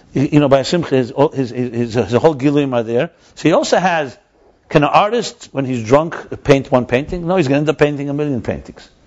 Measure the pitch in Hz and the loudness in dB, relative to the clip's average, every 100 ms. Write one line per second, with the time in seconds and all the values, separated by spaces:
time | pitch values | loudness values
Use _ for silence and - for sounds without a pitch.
0 | _ - 143 151 143 135 123 175 143 131 | _ -2 0 2 4 4 2 -2 0 0
1 | 120 139 147 135 120 127 123 120 120 113 | 0 0 0 0 -6 -4 -6 -4 -2 -2
2 | 113 120 160 143 143 143 139 123 113 117 | 0 2 2 2 0 0 0 -2 -2 -2
3 | 165 - _ - 156 190 302 220 180 165 | -2 -8 _ -4 0 2 2 0 0 -2
4 | 139 - _ _ _ _ _ 156 147 151 | -4 -10 _ _ _ _ _ 0 2 2
5 | 208 233 - - - 135 127 127 110 143 | 2 -2 -4 -10 -10 -6 -4 -6 2 2
6 | 165 - - - - 139 - 127 117 123 | 2 -6 -12 -8 2 2 2 -2 0 -2
7 | 151 180 165 190 135 139 156 143 147 143 | -2 -6 -2 0 2 0 0 0 0 0
8 | 143 143 151 120 - 73 - - - _ | -6 -4 -4 -4 -4 -8 -10 -20 -20 _